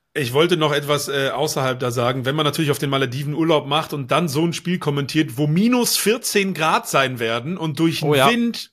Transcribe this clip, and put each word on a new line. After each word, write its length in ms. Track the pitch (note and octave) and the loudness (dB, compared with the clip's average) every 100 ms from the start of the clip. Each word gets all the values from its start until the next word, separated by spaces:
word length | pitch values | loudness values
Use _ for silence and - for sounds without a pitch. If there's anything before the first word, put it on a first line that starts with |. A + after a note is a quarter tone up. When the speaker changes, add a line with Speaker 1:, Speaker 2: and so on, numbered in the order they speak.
| _ | _
Speaker 1:
Ich 180 | D#3 B2+ | -6 -2
wollte 240 | C3 F3 F3 | 2 2 2
noch 160 | D3+ | 2
etwas, 360 | D3 C#3+ D3 C#3 | 0 0 -2 0
äh, 220 | C#3 C3+ | -2 -2
außerhalb 500 | A#2+ D3+ D#3 C3 B2+ | -2 -2 -2 -2 -2
da 100 | B2+ | -2
sagen. 340 | A#2+ A#2+ C3+ | 0 0 0
Wenn 120 | B2+ D3+ | -2 0
man 80 | |
natürlich 260 | D3 C#3+ D3 | 0 0 0
auf 80 | C#3 | 0
den 120 | C#3+ | 0
Malediven 440 | C3+ C3+ B2+ D3 | 0 -2 -2 -4
Urlaub 320 | D3 E3 D3+ C3+ | -2 2 2 2
macht 260 | D3 D#3+ | -2 -2
und 200 | D3+ B2+ | -6 -2
dann 160 | C#3+ E3+ | 0 0
so 160 | C#3 E3+ | 0 0
ein 60 | |
Spiel 260 | - F3 F3+ | -2 -4 -2
kommentiert, 580 | D#3 C#3+ C#3 D3+ D#3 A#2 | 0 -2 0 0 -2 0
wo 120 | D3+ | 0
minus 480 | D#3+ A3+ B3 A#3 - | 2 4 2 2 0
vierzehn 580 | G3+ B3 - G#3 F#3+ | 0 0 0 0 0
Grad 340 | E3+ D#3+ G#3+ - | 0 0 0 0
sein 300 | D3 C3 B2 | 0 0 0
werden 400 | A2+ A#2 C3 F#3 | -2 -2 -4 -4
und 220 | D#3+ D3 | -4 0
durch 200 | E3 D#3+ | 0 2
den 80 | D3 | 2
Speaker 2:
Oh 60 | |
ja. 160 | C#3+ C3+ | 4 4
Speaker 1:
Wind 400 | A#3+ A#3 - - | 4 0 -4 -12